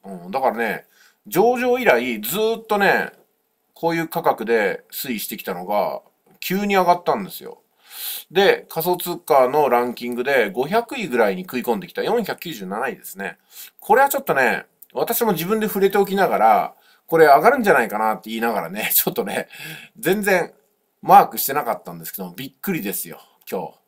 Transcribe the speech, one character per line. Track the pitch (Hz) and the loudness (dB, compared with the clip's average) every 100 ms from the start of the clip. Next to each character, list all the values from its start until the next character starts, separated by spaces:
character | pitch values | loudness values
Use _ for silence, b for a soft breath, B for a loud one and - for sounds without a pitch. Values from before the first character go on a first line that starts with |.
う | 98 95 90 | -16 -16 -8
ん、 | |
だ | 127 | -2
か | 131 | -2
ら | 110 | -2
ね、 | 113 85 _ b b b - | -4 -4 _ b b b -4
上 | 147 226 240 | 2 2 2
場 | 247 247 | 0 2
以 | 220 | 2
来 | 120 - 214 | 2 0 -6
ず | 214 175 220 226 | -6 -2 -2 -4
っ | - | -2
と | 208 | 0
ね、 | 190 120 80 _ _ _ _ _ _ | 2 2 -2 _ _ _ _ _ _
こ | _ 165 | _ -4
う | 165 | -2
い | |
う | 165 | -4
価 | 175 | -2
格 | 156 127 | -2 -2
で | 110 117 98 - _ | 0 0 0 -4 _
推 | - 135 | -12 -8
移 | 110 | -8
し | - | -8
て | 110 | -10
き | |
た | - | -10
の | 90 | -10
が、 | 90 104 87 71 _ _ _ _ | -4 -2 -2 -6 _ _ _ _
急 | - 190 202 | -6 -4 0
に | |
上 | 196 | 2
が | 175 175 | 2 2
っ | |
た | 165 123 | 0 -4
ん | |
で | 90 | -6
す | - | -14
よ。 | - - _ _ B B B B B | -18 -20 _ _ B B B B B
で、 | 170 196 - - | 2 4 2 -2
仮 | - | -6
想 | 180 175 | -2 -2
通 | 175 175 | -4 -10
貨 | - 143 127 | 2 4 4
の | 151 139 | 2 2
ラ | 120 | 2
ン | 123 | 0
キ | 117 123 | -6 -8
ン | |
グ | 120 | -6
で | 123 135 104 | 0 0 0
五 | 98 143 | -2 -2
百 | 214 233 269 | -2 -2 -8
位 | 180 | -4
ぐ | 120 | 0
ら | 104 | 2
い | 92 | 0
に | |
食 | 185 123 | -6 -6
い | |
込 | 117 107 | -2 -4
ん | |
で | 87 | -4
き | |
た、 | - | -6
四 | 131 233 | -2 -2
百 | 180 123 | -4 -8
九 | 170 | -10
十 | 123 95 | -12 -8
七 | 190 127 | -6 -6
位 | 95 | -8
で | |
す | - 95 | -16 -12
ね。 | 95 - B B B _ | -12 -12 B B B _
こ | - | 2
れ | 226 | 4
は | 277 | 4
ち | 277 | 0
ょ | |
っ | |
と | - | -2
ね、 | 143 120 92 - _ - | 2 2 0 -6 _ -12
私 | 120 151 - | -6 -4 0
も | 226 | 0
自 | 165 170 | 0 -2
分 | 220 | -2
で | 214 | -2
触 | 202 | 2
れ | 196 | 2
て | 202 | 2
お | |
き | 190 | 0
な | 196 175 | 2 0
が | 113 | 4
ら、 | 220 202 - b b b _ | 4 4 0 b b b _
こ | 165 | 6
れ | 151 | 8
上 | 143 | 10
が | 190 | 8
る | 269 | 4
ん | |
じ | 202 | 4
ゃ | |
な | - | 4
い | - | 2
か | 208 | 0
な | 110 | 0
っ | 107 | -2
て | 107 | -6
言 | 113 | -4
い | |
な | 117 | -2
が | 104 | -2
ら | 85 | -6
ね、 | 101 101 | -8 -2
<laughs> | |
ち | - - | -2 -2
ょ | |
っ | |
と | - | -4
ね、 | 101 123 - B 160 160 B - | -4 -6 -8 B -16 -16 B -6
全 | 139 202 | -2 0
然 | 202 185 151 _ _ _ _ _ | 2 0 0 _ _ _ _ _
マ | 147 196 | 6 6
ー | 170 | 6
ク | 113 | -2
し | |
て | - | -4
な | 143 | -4
か | 117 | -4
っ | 104 | -6
た | - | -8
ん | 85 | -16
で | |
す | 82 | -16
け | - | -14
ど | 92 | -14
も、 | |
び | - 135 | -12 -16
っ | _ | _
く | - | -6
り | 170 | -4
で | 101 | -4
す | 92 85 | -8 -10
よ、 | 76 - _ - | -16 -20 _ -10
今 | 104 | -10
日。 | 78 _ | -10 _